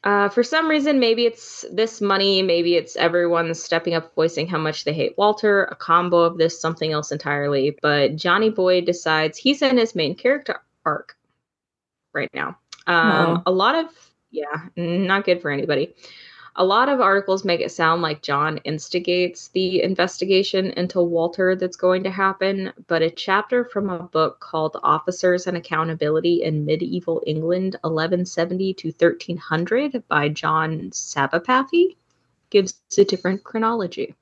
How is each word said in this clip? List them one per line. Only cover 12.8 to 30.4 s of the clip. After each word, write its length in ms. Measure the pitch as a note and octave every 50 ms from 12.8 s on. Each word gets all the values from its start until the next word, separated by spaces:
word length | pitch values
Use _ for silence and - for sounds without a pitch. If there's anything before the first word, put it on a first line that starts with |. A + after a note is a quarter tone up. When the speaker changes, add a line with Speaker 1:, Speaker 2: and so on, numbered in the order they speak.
| _
Speaker 1:
Um, 220 | - F3 E3+ E3 E3 D#3+ D#3 E3+ E3 E3+
Speaker 2:
Wow. 80 | F3 F3
Speaker 1:
a 40 | F#3
lot 240 | F#3 F#3 G3 A#3 C#4+
of, 120 | E4 D#4+ E4 _ _ _ _ _ _ _ _
yeah, 360 | - D3+ D3 D3 D3 D#3 E3 F3+ _
not 480 | F3 F3 E3+ F3 F3+ G3 F3+ F#3+ G3+ G3+
good 160 | F#3+ F3 F3
for 100 | - D3+
anybody. 420 | C#3+ C#3 - E3 D3 C3+ D3+ - _ _ - - - - - - - - - - _ -
A 60 | F#3
lot 240 | F#3 G3 A3+ B3+ C#4
of 100 | C#4 B3+
articles 460 | A3+ G3 G3 G3 G3 - F#3+ F#3+ F#3+
make 160 | F#3+ F3 E3
it 100 | - -
sound 300 | - - E3 D#3+ E3 F3
like 220 | E3+ D#3 D3+ D3+ -
John 340 | - C#3+ C#3+ D3+ D#3 D#3 D3+ _
instigates 840 | - D#3 D#3 - - - F3 F3 F3 F3 F3+ F3+ F3 F3+ - - -
the 340 | _ F#3 F#3 F3+ F#3 F3 -
investigation 880 | F3+ F#3+ - F3 F#3+ - - F#3+ F#3+ F#3+ F#3 G3 - - F#3+ F#3+ F#3+
into 280 | - - F3+ F3+ - F#3 F3
Walter 520 | F3 E3+ E3 E3 E3+ - - F#3 F#3 F#3
that's 200 | F#3 F#3 F3+ F3+
going 260 | - - F3+ F#3 F#3 F#3+
to 60 | G3
happen, 640 | F#3 G3 G3 F#3+ F#3+ - F#3+ G3 G3 G3 F#3+ F#3+ - - -
but 160 | _ E3+ D#3+ E3
a 80 | E3
chapter 520 | E3 - - - F#3+ G3+ G#3 - B3+ B3 A#3
from 280 | A#3+ - G#3 G3+ G3
a 80 | F3+ E3
book 380 | F3+ F3+ - D#3+ D#3+ C#3 - _
called 360 | - - - D#3+ D#3 D#3 - -
Officers 640 | - - D3+ D#3+ - - F3+ - - F3+ F3+ F3+ F3+
and 100 | F#3 F3+
Accountability 880 | E3+ E3 - E3+ D#3 D#3+ E3 D#3+ D#3+ D3+ D3 D#3 D#3+ D#3+ E3+ E3+ E3+
in 240 | - D#3+ D#3 D3+ D3
Medieval 560 | D3 D#3 E3 F3+ E3+ F3 F3+ F3 E3+ E3 - -
England, 480 | D#3 D3+ D#3 D#3+ E3 F3+ F#3 F#3+ F#3+ F3+ - -
eleven 420 | D#3+ D#3+ D#3 D#3+ E3+ F3+ F3+ F3
seventy 480 | F3+ - E3+ E3+ F3 F#3 F#3 F#3+ F#3+ F#3
to 180 | - - D#3+
thirteen 460 | D#3 _ E3+ E3+ E3+ - - - E3+
hundred 640 | D3+ - - D#3+ D#3+ F3 F3 A3 B3+ D4 D4 C4+ A#3 -
by 220 | _ D#3 D3+ D3 D3
John 600 | D3+ -